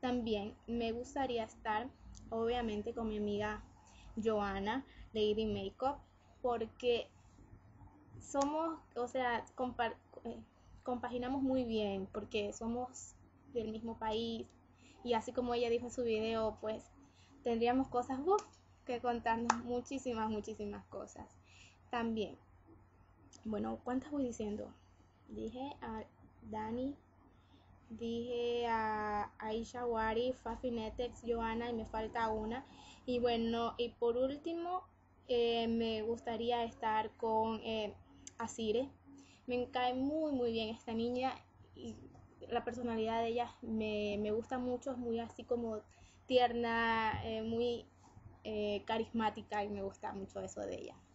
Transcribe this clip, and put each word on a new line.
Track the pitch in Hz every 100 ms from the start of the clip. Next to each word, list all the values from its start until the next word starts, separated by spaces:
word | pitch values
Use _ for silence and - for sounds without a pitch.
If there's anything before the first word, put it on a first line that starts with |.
También | 262 247 233 208 208 - -
me | 233 226
gustaría | 233 254 - 262 240 220
estar, | - 226 214 247 - - - -
obviamente, | 226 226 247 233 208 208
con | 233 226
mi | 214
amiga | 208 208 208 208 - - - - - -
Joana, | 220 214 202 196 196 240 269 - -
Lady | 220 214 208 220
Makeup, | 202 196 - 262 285 - - - -
porque | 254 233 220 - 247 233 - - - - - - - - - - - -
somos, | - 277 277 302 330 311 - -
o | 240
sea, | 262 247 233 - -
compa-, | 254 240 226 - - - 233
eh, | 226 226 - - -
compaginamos | - 247 240 247 247 277
muy | 269 262
bien, | 240 220 208 196 190
porque | - 208 220 202
somos | - 226 233 254 - - - - - -
del | 240 214
mismo | 220 226 226
país, | 220 220 233 226 - - - - - - 240
y |
así | 226 240
como | 247 247
ella | 240 240
dijo | 233 240
en |
su | 247
video, | 240 220 220 226 220 214
pues, | 214 220 - - - - - -
tendríamos | - 233 233 254 262
cosas, | 247 240 262 302
uf, | 403 - - - - -
que | 240
contarnos, | 240 233 226 226 233 233
muchísimas, | 240 240 247 269 262 226 220
muchísimas | 214 208 214 208 208 -
cosas. | 196 - - - - - - - - -
También, | 240 233 220 196 - - - - - - - - - - -
bueno, | 220 208 220 226
¿cuántas | - 254 269
voy | 294 254
diciendo? | 226 214 208 208 - - - - - -
Dije | 214 220 240 277 277
a | 233 220 214 - - - 220
Dani, | 214 220 233 262 285 - - - - - - - - -
dije | 220 233 233 240 240 240 240 233
a | 226 220 214 214 208 208 -
Aisha | 220 220 220 247 240
Wari, | 226 220 220 247
Fafi | 254 233 226 254
Netex, | 233 220 214 240 -
Joana, | 233 233 226 226 240
y |
me | 233 220
falta | 220 220 233 226
una. | 220 214 240 277 - - - -
Y | 247
bueno, | 240 233 226 233 233 -
y | 240
por | - 240 233
último, | 262 285 330 339 349 370 359 - - - -
eh, | 240 233 233 233
me | 226 226 220
gustaría | 214 233 - 226 233 240
estar | 226 - 220 214 220 -
con, | 226 220 220 220
eh, | - 220 208 196 - - - -
Asire. | 220 - 226 220 269 - - - - - -
Me | 247 247
cae | 254 247
muy, | 254 269 302 311
muy | 277 240
bien | 226 220
esta | 226 -
niña | 226 233 247 262 - - - - -
y | 226 214 - - - - -
la | 233
personalidad | 226 240 240 226 220 226
de | 233
ella | 233 240 -
me, | - 220 214 208 208 208
me | 214
gusta | 214 226 262
mucho, | 247 247 277
es | 247
muy | 240 226
así | 226 -
como | 240 240 233 214 - - - - -
tierna, | 254 247 240 233 226 226 226 220 214
eh, | 214 220
muy, | 220 226 240 240 - - - - - -
eh, | - 214 208 208 -
carismática | 220 226 233 214 214 208 208
y | 202
me | 202
gusta | 196 190 202
mucho | 202 190 175
eso | 185 208
de | - -
ella. | - - -